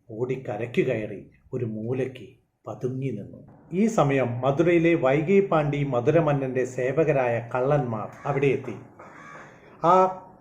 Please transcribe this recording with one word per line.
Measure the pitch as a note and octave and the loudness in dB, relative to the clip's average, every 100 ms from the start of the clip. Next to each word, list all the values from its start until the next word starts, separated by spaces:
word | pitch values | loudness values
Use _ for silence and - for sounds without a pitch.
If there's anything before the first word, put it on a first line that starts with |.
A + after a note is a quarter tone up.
| - | -14
ഓടി | A2 B2+ C3 - | -6 -4 -4 -6
കരയ്ക്ക് | G#2+ A#2 F#3 C3+ | -8 -8 -6 -4
കയറി | A2+ G#2 F#2+ - _ _ | -4 -8 -12 -18 _ _
ഒരു | B2+ A2+ | -10 -8
മൂലയ്ക്ക് | G#2+ A2+ B2+ B2+ - F#2 - _ _ - | -8 -8 -6 -6 -10 -20 -20 _ _ -16
പതുങ്ങി | G#2+ B2+ C3 C3+ | -10 -8 -6 -8
നിന്നു. | G#2+ - - - - - | -8 -12 -18 -20 -20 -8
ഈ | F3 A3 | -2 0
സമയം | G3 C#3+ C#3 A#2+ A#2+ | 2 2 2 0 0
മധുരയിലെ | C3 C#3+ E3+ E3+ E3 E3 | 0 2 4 4 4 4
വൈകൈ | C3 C#3+ D#3 G3 | 2 2 4 4
പാണ്ഡി | G3 D#3+ D3 C#3+ | 4 2 0 0
മധുരമന്നന്റെ | C#3 A#2+ B2 D#3+ D3+ C#3+ C3 B2+ B2 | 0 0 2 4 4 0 0 -2 -2
സേവകരായ | - B2+ C3+ D3+ C#3 B2 A#2 A#2 B2+ | -2 0 2 2 2 2 -2 -2 -2
കള്ളന്മാർ | C3 D3 A#2+ A2 G2 - C#3+ | 2 2 0 -6 -8 -8 -4
അവിടെ | C#3 C#3+ | 0 2
എത്തി. | B2 A#2+ G2 - - - - - - - - - - E3 | 2 -4 -12 -14 -20 -20 -20 -20 -20 -20 -20 -20 -2 4
ആ | F#3 F#3 - - - | 6 4 0 -14 -20